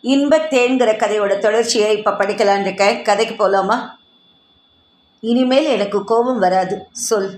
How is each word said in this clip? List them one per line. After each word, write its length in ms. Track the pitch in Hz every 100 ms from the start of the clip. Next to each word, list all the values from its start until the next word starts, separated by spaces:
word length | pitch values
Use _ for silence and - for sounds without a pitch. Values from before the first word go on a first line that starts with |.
இன்பத்தேன்கிற 880 | 233 277 285 311 311 262 247 262 -
கதையோட 400 | 214 208 214 202 196
தொடர்ச்சியை 520 | 214 220 233 233 208
இப்ப 220 | 208 208
படிக்கலான்னு 520 | 196 196 208 202 196 190
இருக்கேன். 300 | 185 202 233
கதைக்கு 320 | - 208 220 220
போலாமா? 400 | 196 190 190 240 240 - _ _ _ _ _ _ _ _ _ _ _ _
இனிமேல் 440 | 220 240 254 262 311
எனக்கு 320 | 226 202 208
கோபம் 360 | 196 226 240 247
வராது. 360 | 180 185 185 185 - -
சொல். 300 | - 214 190